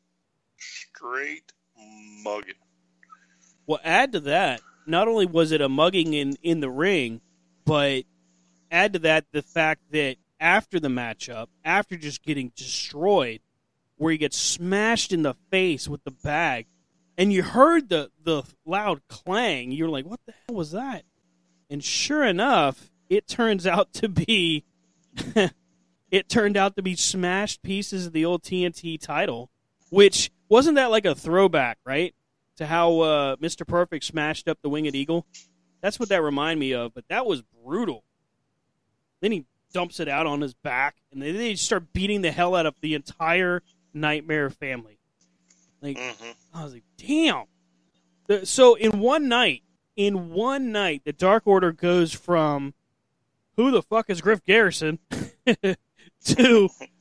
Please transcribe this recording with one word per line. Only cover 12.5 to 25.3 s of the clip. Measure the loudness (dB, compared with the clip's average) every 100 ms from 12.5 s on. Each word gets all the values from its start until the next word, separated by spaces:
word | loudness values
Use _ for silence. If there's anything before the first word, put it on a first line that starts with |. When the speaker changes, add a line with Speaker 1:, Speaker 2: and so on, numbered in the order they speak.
Speaker 2:
destroyed, | -12 -12 -10 -10 -4 2 2 0 -6 _ _ _ _ _ -6
where | -2
he | 0
gets | -2 -2
smashed | -4 -4 -2 0 0 0 -2
in | 0
the | -2 -4 -4
face | 0 0 -2 -6
with | -10
the | -12
bag, | -12 -6 -2 -2 -4 -8 _ _ _ _ 0
and | 2
you | 2
heard | 0 4 6 6 0
the, | -4 -4 _
the | -2 -2 -4 _ -6
loud | -4 -2 -6 _
clang, | -16 -4 -2 0 -2 -6
you're | -4 -4
like, | -4
"What | -8 -14 -18
the | -20 -12
hell | -8
was | -6
that?" | -8 -8 -10 -14 _ _ _ _ _ -14
And | -10
sure | -6 -4 -2 0
enough, | 2 2 2 2 2 -2 -14 _ -2
it | -2 -2
turns | -2 0 0 0
out | 0 -2
to | -2 -4
be, | -2 0 2 2 -2 -6 _ _ _ _ -16 -4